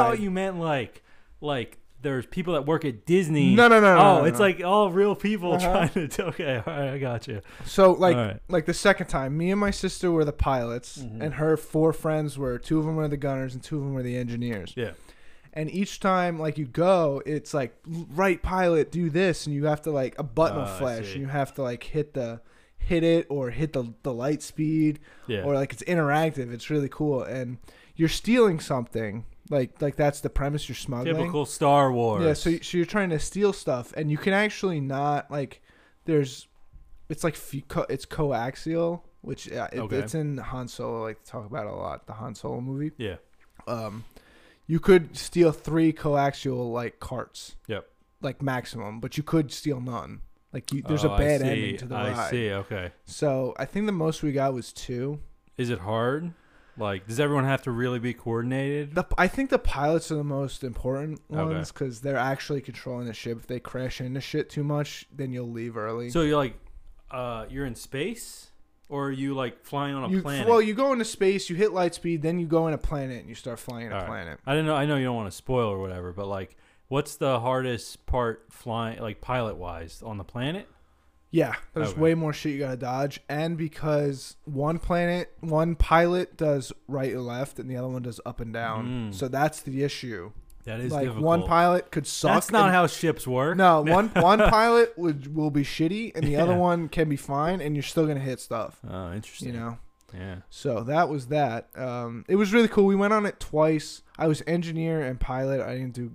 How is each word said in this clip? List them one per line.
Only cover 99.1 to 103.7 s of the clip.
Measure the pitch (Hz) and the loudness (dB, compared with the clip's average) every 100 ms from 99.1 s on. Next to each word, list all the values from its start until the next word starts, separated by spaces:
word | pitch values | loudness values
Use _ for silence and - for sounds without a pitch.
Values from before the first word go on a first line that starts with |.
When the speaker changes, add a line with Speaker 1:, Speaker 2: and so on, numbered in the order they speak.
Speaker 1:
interesting. | 101 - - 127 | -8 -10 -12 -10
Speaker 2:
You | 120 | -8
know? | 117 117 - _ _ | -8 -10 -16 _ _
Speaker 1:
Yeah. | 95 92 90 - | -14 -12 -12 -16
Speaker 2:
So | - 143 113 | -8 -4 -2
that | 117 156 165 | 0 2 2
was | 147 123 | 0 -4
that. | 151 139 117 - - | 0 0 -2 -8 -8
Um, | 123 123 120 117 - | -8 -6 -8 -10 0
it | 196 | 2
was | 208 | 4
really | 226 220 | 6 6
cool. | - 196 | 6 4
We | 196 | 4
went | 202 | 4
on | 214 202 | 2 0
it | - | -4
twice. | - 151 156 | -4 2 4